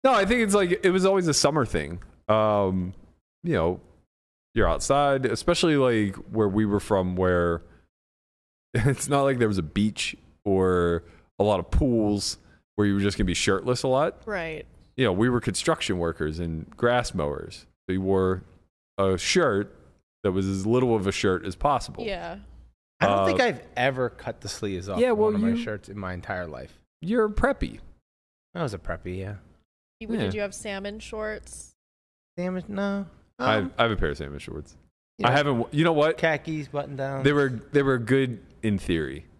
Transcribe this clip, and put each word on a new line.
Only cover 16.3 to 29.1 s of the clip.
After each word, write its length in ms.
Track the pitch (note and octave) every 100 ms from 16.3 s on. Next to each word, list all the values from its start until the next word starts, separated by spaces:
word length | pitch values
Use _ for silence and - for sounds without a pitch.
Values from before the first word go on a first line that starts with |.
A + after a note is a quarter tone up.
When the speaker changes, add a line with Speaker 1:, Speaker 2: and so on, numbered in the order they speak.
| D#2
Speaker 1:
and 300 | E2+ D#2+ - -
grass 380 | A#2+ B2 -
mowers. 520 | F2+ D2 C#2+ - - - _ -
So 40 |
you 80 | F#2
wore 400 | F#2+ F#2+ F#2+ F#2 - - _ _ _ -
a 200 | G2 F#2
shirt 560 | - F#3 D#3 G2+ G#2 - - _ _ _
that 100 | G2+
was 140 | F#2 F#2+
as 200 | F#2+ G2
little 280 | B2 B2+ A2+
of 100 | F#2+
a 60 |
shirt 320 | - G#2 F#2 F#2+
as 80 |
possible. 500 | F#2 D3 C3+ - -
Speaker 2:
Yeah. 320 | A3 F#3 E3+ F#3+ G3+ - - _ _ _
Speaker 3:
I 60 | -
don't 120 | G2
Speaker 1:
Uh, 60 | F#2+
Speaker 3:
think 140 | F#2
I've 220 | B3 B2+ - -
ever 320 | B2+ B2+ B2
cut 320 | - - -
the 80 | G#2+
sleeves 400 | - G#2+ F#2 F#2+
off 100 | G2
Speaker 1:
yeah, 120 | B3+
Speaker 3:
of 80 | G#3+
Speaker 1:
well, 80 | G#3+
Speaker 3:
one 60 |
of 60 | G#3
my 80 | A3+
Speaker 1:
you 60 | A#3
Speaker 3:
shirts 300 | A#3 G#2 -
in 100 | G2+
my 160 | F#2
entire 320 | F2+ - G2 E2
life. 260 | C2 B1+ - _ _
Speaker 1:
You're 260 | E3 A#3+ G#3+
preppy. 520 | G#3 C4 C4+ C2 G#1+ - - _ _ _ _ _
Speaker 3:
I 80 | F3
was 100 | D3+
a 60 | F#2
preppy, 400 | - E2 F2+